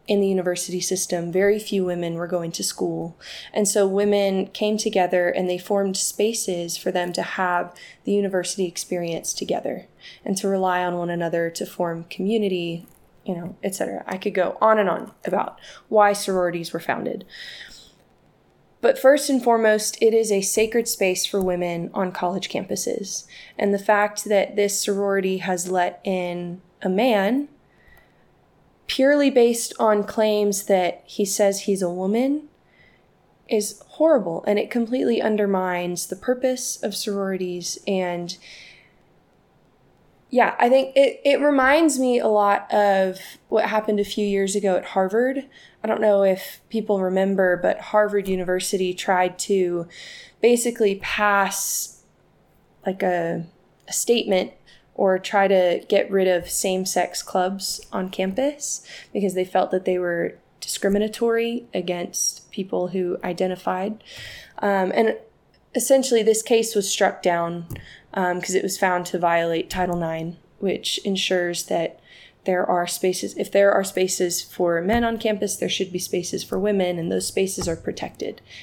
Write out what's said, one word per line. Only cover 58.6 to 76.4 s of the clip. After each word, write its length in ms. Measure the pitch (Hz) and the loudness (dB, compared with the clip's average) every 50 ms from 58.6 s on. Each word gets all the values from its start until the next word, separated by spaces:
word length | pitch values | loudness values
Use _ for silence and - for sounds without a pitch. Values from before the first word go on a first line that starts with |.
| - - - - - - - - - - | -8 -8 -8 -8 -12 -14 -20 -20 -14 -8
because 240 | - 208 196 185 180 | -4 -2 -2 -2 0
they 100 | 185 185 | -2 -2
felt 260 | 185 - 190 - - | 0 0 0 0 0
that 140 | 190 185 185 | 0 -2 0
they 140 | 190 185 180 | 0 -2 0
were 400 | 180 175 170 170 175 - - - _ _ _ - | 0 -2 -2 -2 -2 -4 -6 -10 _ _ _ -14
discriminatory 1080 | - - - - - 196 196 208 214 214 214 - 233 233 226 226 233 233 233 240 - - - | -10 -10 -6 -2 0 0 2 2 0 -2 -2 -2 0 0 0 0 0 -2 -4 -6 -8 -6 -6
against 760 | 185 175 180 175 175 175 - - - - - - - - _ | -6 -4 -4 -4 -6 -6 -6 -4 -2 -2 -2 -2 -6 -12 _
people 380 | - 202 185 190 185 180 180 | -8 -8 -6 -4 -2 -2 -2
who 300 | 180 190 190 180 175 185 - - | -2 -2 -2 -2 -2 -2 -4 -4
identified. 800 | 180 175 - 190 185 180 180 - 185 185 185 190 214 220 - - - - - - - - - - - - - | -4 -2 -2 -2 -2 -2 -2 -4 -4 -2 -2 -4 -6 -6 -8 -14 -20 -18 -18 -16 -16 -18 -18 -20 -20 -8 -4
Um, 320 | 208 202 196 190 185 185 - | 0 0 2 2 2 2 2
and 220 | - 220 220 220 - - - _ _ _ _ _ _ _ _ - | 2 2 2 0 -4 -8 -18 _ _ _ _ _ _ _ _ -6
essentially, 480 | 247 240 - 269 269 254 262 247 226 208 | -2 2 4 4 4 4 4 2 4 4
this 180 | 220 214 220 | 4 2 2
case 340 | - - 240 226 220 226 - | 2 2 2 2 2 2 0
was 140 | 208 196 - | -2 -2 0
struck 320 | - - 202 175 - - | 0 2 2 2 2 0
down, 460 | - 180 170 170 170 170 170 175 170 - - - - - - - _ _ - | 0 0 2 2 0 -2 -4 -6 -10 -10 -12 -14 -14 -18 -20 -20 _ _ -4
um, 260 | 196 185 180 180 180 | -2 0 0 0 -2
'cause 160 | 180 - 185 | -2 -2 -2
it 80 | 190 196 | -2 -2
was 140 | 196 190 | -2 -2
found 280 | - 196 185 180 180 170 | 0 0 2 2 0 -2
to 120 | - - 170 | -2 -2 0
violate 500 | 175 170 170 170 170 170 165 165 - - | 2 2 2 2 2 0 0 -2 -4 -4
Title 280 | - 185 180 180 175 | -4 -2 -2 -2 -2
nine, 400 | 175 165 160 160 160 160 170 165 - _ _ _ - | -2 -2 -4 -4 -6 -6 -8 -10 -12 _ _ _ -6
which 380 | 196 190 170 - - - - - | -4 -2 -2 -2 -4 -6 -6 -4
ensures 640 | - 202 196 185 - - 185 180 175 175 175 170 - | -4 -2 -2 -2 0 0 0 0 0 -2 -4 -6 -4
that 340 | - 185 170 165 - - - _ - - - - - _ _ - | -2 -2 -2 -2 -2 -6 -10 _ -20 -20 -20 -20 -20 _ _ -4
there 200 | 190 180 180 - | -2 0 0 2
are 200 | - 180 175 175 | 2 2 0 0
spaces, 480 | 175 - - - 185 180 - 202 196 - | -2 -2 -2 0 0 0 -2 -4 -6 -6
if 120 | - 202 - | -6 -4 0
there 220 | - 196 202 196 | 4 4 6 6
are 140 | - 196 190 | 6 4 2
spaces 560 | 190 - 185 190 185 - - 185 175 175 - | 0 0 0 0 0 0 0 -2 -2 -2 -4
for 400 | - - - - 180 175 170 165 | -6 -6 -4 -2 0 2 2 0
men 240 | 175 196 226 240 233 | 2 2 2 2 2
on 120 | 233 226 | 0 0
campus, 380 | 220 - 214 214 190 208 196 - | -2 -2 -2 -2 -2 -2 -4 -4
there 140 | - 190 185 | -4 -4 -4
should 240 | - - 190 180 180 | -2 -4 -4 -4 -6
be 40 | |
spaces 460 | 180 - - - 180 175 - - - | -6 -6 -4 -4 -4 -4 -4 -6 -8